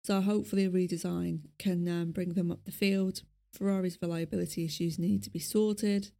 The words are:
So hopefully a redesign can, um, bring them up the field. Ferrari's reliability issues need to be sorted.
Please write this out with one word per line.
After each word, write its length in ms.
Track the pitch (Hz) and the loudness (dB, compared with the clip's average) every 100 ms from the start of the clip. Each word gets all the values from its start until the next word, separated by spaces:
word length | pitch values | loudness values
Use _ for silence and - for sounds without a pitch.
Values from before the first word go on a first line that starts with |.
So 160 | - 196 | 2 2
hopefully 440 | 190 208 208 196 190 | 4 2 0 0 2
a 40 | |
redesign 720 | 180 180 165 180 175 175 165 151 _ | 2 0 -2 -2 -2 -2 -4 -8 _
can, 300 | 202 175 175 | 0 2 0
um, 240 | 170 170 | 0 -2
bring 220 | 175 180 | -2 -2
them 180 | 175 170 | 0 -2
up 120 | 175 - | -4 -8
the 60 | |
field. 500 | - 196 196 190 185 - _ _ | 0 2 4 0 -2 -14 _ _
Ferrari's 460 | - 196 190 185 180 | -2 0 2 0 -2
reliability 640 | 170 165 160 190 175 - 165 | -4 -2 -2 -2 -2 -2 -4
issues 340 | - 170 160 | -2 -2 0
need 240 | 170 196 | 0 0
to 60 | - | -2
be 100 | 170 | -8
sorted. 720 | - 214 214 208 208 202 196 | 0 2 2 2 0 0 -2